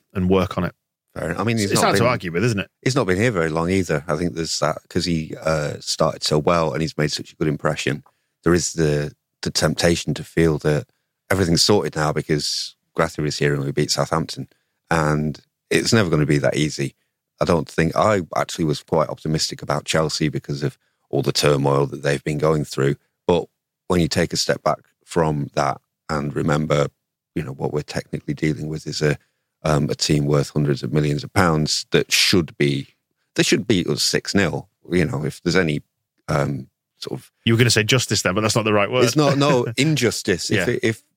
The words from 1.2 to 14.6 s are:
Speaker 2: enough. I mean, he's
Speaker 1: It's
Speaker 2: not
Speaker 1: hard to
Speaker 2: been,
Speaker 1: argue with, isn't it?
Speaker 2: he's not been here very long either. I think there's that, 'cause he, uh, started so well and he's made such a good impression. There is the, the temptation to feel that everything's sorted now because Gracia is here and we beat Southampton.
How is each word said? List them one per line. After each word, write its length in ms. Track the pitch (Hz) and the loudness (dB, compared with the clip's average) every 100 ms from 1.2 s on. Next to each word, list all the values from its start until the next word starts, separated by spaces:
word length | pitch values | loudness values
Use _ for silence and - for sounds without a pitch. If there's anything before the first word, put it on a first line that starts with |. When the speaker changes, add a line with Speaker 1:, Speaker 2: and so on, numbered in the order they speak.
| 80 | -6
Speaker 2:
enough. 80 | 82 | -2
I 40 | 104 | 0
mean, 120 | 113 | 0
he's 140 | 101 | 2
Speaker 1:
It's 100 | 110 | 2
Speaker 2:
not 60 | - | 2
Speaker 1:
hard 80 | 98 | 4
to 60 | |
Speaker 2:
been, 60 | 117 | 2
Speaker 1:
argue 200 | 117 92 | 0 -2
with, 120 | 85 | 0
isn't 160 | 117 101 | 0 0
it? 100 | - _ | -4 _
Speaker 2:
he's 100 | - 131 | -2 0
not 120 | 101 | 2
been 100 | 92 | 2
here 140 | 120 | 2
very 180 | 101 82 | 2 0
long 220 | 78 85 | 0 2
either. 320 | 95 82 76 73 | 2 0 -2 -2
I 80 | 78 | -2
think 180 | 87 - | -2 -4
there's 240 | 80 - | -6 -2
that, 180 | 73 - - | -2 -2 -6
'cause 180 | 92 87 | -4 -2
he, 280 | 82 78 - | -2 -4 -6
uh, 360 | - 78 73 73 | -2 -2 -2 -6
started 440 | - - 80 - | -6 -2 -2 -2
so 140 | - 78 | 0 0
well 340 | 76 87 80 | 2 2 2
and 80 | 65 | 0
he's 120 | 80 - | -4 -2
made 140 | 76 | -2
such 200 | - - | -4 -10
a 40 | - | -4
good 120 | 78 | -2
impression. 560 | 73 80 76 - 73 - _ _ _ | 0 -2 -2 -4 -6 -8 _ _ _
There 100 | - | 2
is 200 | 87 - | 2 2
the, 400 | 80 78 73 73 - _ _ | 0 0 0 -2 -8 _ _
the 80 | - | -6
temptation 640 | - 82 73 87 85 - | -2 0 2 2 2 -2
to 100 | 73 | -6
feel 360 | 78 - 82 73 | -4 2 2 2
that 260 | 78 73 - _ _ _ - | 0 -2 -2 _ _ _ -2
everything's 320 | 95 90 80 | 0 2 2
sorted 320 | - 104 73 78 | 4 2 2 -2
now 180 | 76 | -2
because 640 | 76 73 76 - - - - _ | -2 -2 -2 -2 -6 -8 -12 _
Gracia 300 | - 82 - | -2 -2 -2
is 160 | 76 71 | -4 0
here 160 | 73 71 | 0 0
and 80 | |
we 80 | 69 | -2
beat 180 | 71 76 | -2 -2
Southampton. 580 | - - 80 80 - 131 _ | -2 -2 -2 -2 -8 -12 _